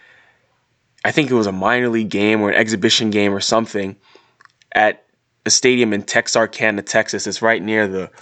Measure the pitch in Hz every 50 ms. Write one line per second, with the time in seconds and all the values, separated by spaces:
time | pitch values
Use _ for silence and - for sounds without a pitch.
0 | _ _ _ _ _ _ _ _ _ _ _ _ _ _ _ _ _ _ _ _
1 | - - - 160 147 123 127 117 107 98 95 95 95 107 123 123 123 120 113 113
2 | 110 92 98 98 104 107 110 107 104 101 - - 113 110 113 95 104 113 - -
3 | 117 107 104 104 104 101 101 98 - - 113 113 113 110 - 104 95 95 101 -
4 | _ _ _ _ _ _ _ _ _ _ _ _ _ _ - 101 107 104 - -
5 | _ _ _ _ _ _ _ _ _ 110 - - - 127 127 123 120 107 101 101
6 | 101 - - 117 - - - 120 113 104 - - 120 110 104 101 - - - 113
7 | 104 - - 101 - 104 92 - 113 113 117 87 90 107 110 110 107 95 95 95
8 | 87 - - -